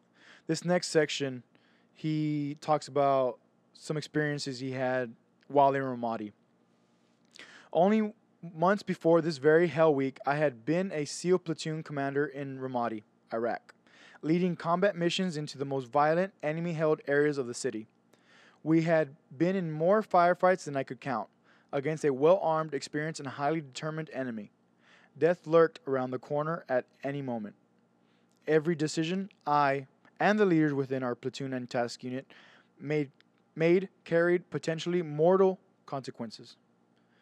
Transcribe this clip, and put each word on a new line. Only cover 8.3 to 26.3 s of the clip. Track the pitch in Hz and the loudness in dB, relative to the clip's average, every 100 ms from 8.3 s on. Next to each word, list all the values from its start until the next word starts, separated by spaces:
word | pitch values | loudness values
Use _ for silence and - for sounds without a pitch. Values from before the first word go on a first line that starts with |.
| _ 170 | _ -16
months | 160 170 202 | 0 2 2
before | - 180 165 170 | -2 -2 4 4
this | 156 143 | 4 0
very | 143 160 175 | 4 6 4
hell | 139 160 | 4 4
week, | 139 135 131 | 4 0 -4
I | - 143 | -2 0
had | 151 117 | 0 -2
been | 113 165 190 | -2 -2 -2
a | 156 | -4
seal | 143 - 175 180 | -8 -4 0 0
platoon | 170 - 165 156 | 0 -8 -6 -8
commander | 156 147 139 139 | -8 -6 -2 -2
in | 147 131 139 131 | -2 -4 -10 -8
Ramadi, | 131 127 117 110 - _ _ | -6 -4 -4 -6 -12 _ _
Iraq, | 113 113 101 _ _ _ _ - - | -4 -2 -4 _ _ _ _ -20 -8
leading | 147 175 180 170 | -2 0 0 -2
combat | 165 175 202 170 | -2 0 0 0
missions | 170 165 185 151 | -2 -2 -4 -6
into | 151 131 | -8 -8
the | 139 | -6
most | 139 123 | -6 -2
violent | 139 151 165 190 - | 2 2 2 -2 -4
enemy-held | 147 160 170 160 160 156 - | -6 -4 -4 -2 0 0 0
areas | 143 147 139 | 2 2 0
of | 120 | -6
the | |
city. | 120 131 107 110 _ _ _ _ _ _ _ | -6 -6 -6 -10 _ _ _ _ _ _ _
We | 147 160 | 0 2
had | 165 160 151 139 _ 127 | 4 2 0 -6 _ -2
been | 170 190 | 0 0
in | 170 | -2
more | 151 165 214 | 0 2 2
firefights | 208 185 175 180 185 185 | 4 4 4 4 4 2
than | - 139 | -2 -6
I | |
could | 135 127 | -6 -8
count, | 143 120 - _ _ _ _ | -6 -6 -6 _ _ _ _
against | 143 139 156 | -4 -4 0
a | 151 | 0
well-armed, | 131 151 190 156 156 160 | 4 6 6 4 0 -2
experienced, | 139 - 147 156 156 | -8 -8 -6 -6 -8
and | 143 | -10
highly | 127 143 165 | -4 -2 -2
determined | 143 127 156 156 160 | -6 -10 -8 -8 -8
enemy. | 127 131 110 104 _ _ _ _ _ _ - | -8 -8 -8 -12 _ _ _ _ _ _ 0
Death | 151 180 - | 0 0 2
lurked | 165 165 - - | 4 4 2 -4
around | 131 127 | -4 -4
the | 127 | -8
corner | - | -6